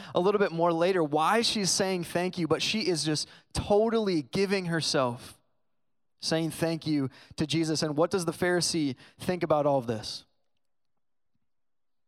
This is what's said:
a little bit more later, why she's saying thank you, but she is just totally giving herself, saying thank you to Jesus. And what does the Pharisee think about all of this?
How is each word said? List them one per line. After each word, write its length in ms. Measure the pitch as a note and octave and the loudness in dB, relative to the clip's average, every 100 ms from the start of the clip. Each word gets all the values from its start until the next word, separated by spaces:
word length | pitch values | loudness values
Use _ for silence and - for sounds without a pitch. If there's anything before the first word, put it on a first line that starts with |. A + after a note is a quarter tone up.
| - | -4
a 60 | F3 | 0
little 200 | F#3 G3+ | 2 2
bit 100 | F#3+ | 0
more 220 | E3 E3+ | 2 2
later, 320 | E3 F3 F#3 | 4 2 2
why 380 | D3+ D3+ D#3+ A3+ | 2 2 2 2
she's 280 | A3+ G#3+ F3+ | 0 0 0
saying 340 | - F#3+ F#3 | 0 0 -2
thank 320 | D#3+ F3 F3+ F3+ | -2 -2 -2 -2
you, 120 | D#3 | 0
but 120 | D#3 | 0
she 200 | - A3 | 0 -2
is 240 | F3+ D#3+ | -2 -2
just 240 | D3+ D3+ - - _ | -2 -2 -6 -14 _
totally 680 | - - G#3 A3+ A3+ G3+ E3 | -6 2 2 4 2 0 -2
giving 440 | B2+ G3 G3 G3 F3 | -2 -2 0 0 -2
herself, 720 | E3 - D3+ B2+ A#2+ - - _ _ _ _ _ _ _ - | -2 0 0 0 -2 -14 -20 _ _ _ _ _ _ _ -10
saying 300 | - D#3+ D#3+ | -2 -2 -2
thank 360 | - E3 E3 D#3 | -2 -2 -2 -2
you 220 | D3 C3 - - - | -2 -2 -6 -16 -6
to 100 | D3+ | -2
Jesus. 360 | D#3+ D#3+ D3+ | 0 0 0
And 140 | D#3+ D3 | 0 2
what 140 | E3+ | 2
does 140 | G3 | 2
the 80 | E3 | -2
Pharisee 640 | - F3+ F3+ D#3+ E3+ C#3 B2+ - - | 0 2 2 0 0 -2 -4 -14 -8
think 260 | - F3+ | -4 -2
about 220 | E3 D3+ D3 | 2 2 4
all 120 | C#3 | 2
of 80 | A#2+ | 0
this? 380 | A2 - - - _ _ _ _ _ _ _ _ _ _ _ _ _ _ _ _ _ | -6 -6 -14 -16 _ _ _ _ _ _ _ _ _ _ _ _ _ _ _ _ _